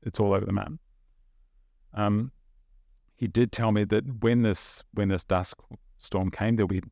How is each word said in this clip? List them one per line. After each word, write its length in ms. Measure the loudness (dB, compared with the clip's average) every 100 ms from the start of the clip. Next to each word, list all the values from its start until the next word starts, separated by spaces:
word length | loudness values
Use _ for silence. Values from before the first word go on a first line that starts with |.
it's 180 | -8 -2
all 140 | 2
over 120 | 2 0
the 60 |
map. 200 | -2 -4 -10 _ _ _ _ _ _ _ _ _ _ _ -2
Um, 360 | 0 0 -2 -8 _ _ _ -20 _ _ _ -6
he 120 | -2
did 240 | 2 2
tell 200 | 2 0
me 120 | 2
that 400 | 2 0 0 -2
when 180 | 2 4
this, 420 | 2 0 -4 -12 -10 -2
when 140 | 0
this 140 | 0
dust 300 | 0 0 -2 -10 -20 -20 -20 -20
storm 320 | -6 -2 -2
came, 240 | 0 0 2
there'll 120 | 2
be, 140 | 0 -6